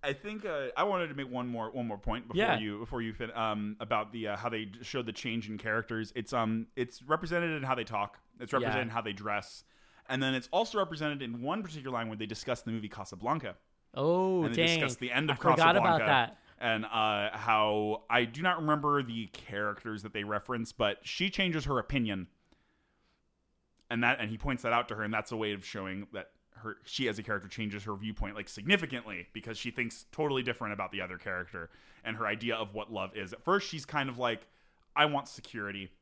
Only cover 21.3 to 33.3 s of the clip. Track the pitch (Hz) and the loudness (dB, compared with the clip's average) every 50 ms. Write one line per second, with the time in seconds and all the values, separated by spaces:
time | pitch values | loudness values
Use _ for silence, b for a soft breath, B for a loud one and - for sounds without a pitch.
21.3 | - - 190 185 165 160 135 143 143 123 107 - 139 139 120 107 101 95 90 - | 2 2 2 2 2 0 0 0 0 0 0 2 2 2 2 2 0 -2 -4 -8
22.3 | _ _ _ _ _ _ _ _ _ _ _ _ _ _ _ _ _ _ _ _ | _ _ _ _ _ _ _ _ _ _ _ _ _ _ _ _ _ _ _ _
23.3 | _ _ _ _ _ _ _ _ _ _ _ _ 120 117 120 120 131 135 117 104 | _ _ _ _ _ _ _ _ _ _ _ _ 0 2 4 4 4 4 0 -4
24.3 | 113 107 - 143 131 123 - 120 117 117 120 - 110 104 110 104 110 107 107 - | -4 -4 -2 -2 -2 0 0 2 2 2 2 0 -4 -4 -2 -2 0 -2 -2 -2
25.3 | 120 110 110 107 104 98 92 - - 110 95 95 95 98 104 - - 101 85 - | -4 -2 -2 -2 -2 -4 -6 -10 -8 -6 -6 -6 -6 -8 -10 -10 -10 -12 -12 -12
26.3 | _ _ _ _ _ 110 113 113 101 - - - - - 131 117 107 98 104 113 | _ _ _ _ _ -12 -10 -10 -10 -10 -12 -10 -4 -2 0 0 -2 -2 -4 -2
27.3 | 110 98 92 98 - - 110 104 101 104 98 110 104 98 104 107 104 - - 101 | -4 -4 -4 -6 -6 -6 -4 -4 -4 -6 -6 -6 -8 -6 -6 -8 -4 -4 -4 -4
28.3 | 104 107 101 - - - 101 139 196 196 170 135 135 123 113 110 101 87 87 - | -4 -8 -10 -10 -10 -8 4 4 4 4 4 0 -6 -8 -8 -8 -10 -10 -10 -10
29.3 | _ 110 104 113 113 - - 123 - - 120 117 - - - _ - - 156 147 | _ -12 -10 -8 -8 -6 -6 -6 -2 -2 -4 -4 -4 -10 -16 _ -4 -2 0 0
30.3 | 139 131 123 123 117 - 120 107 104 101 98 92 - 98 92 90 92 90 - 104 | 2 0 0 0 -2 -2 -4 -6 -2 -4 -4 -4 -4 -4 -6 -4 -6 -8 -6 -6
31.3 | 95 90 92 87 - 92 82 - b b b b b b b 113 110 110 113 104 | -4 -4 -6 -6 -8 -10 -10 -10 b b b b b b b -6 -4 0 0 0
32.3 | 107 113 113 120 113 113 110 101 101 107 107 - 113 101 92 95 95 107 98 90 | 0 0 0 0 0 0 -2 -4 -4 -8 -8 -6 -4 -4 -4 -4 -4 -8 -8 -8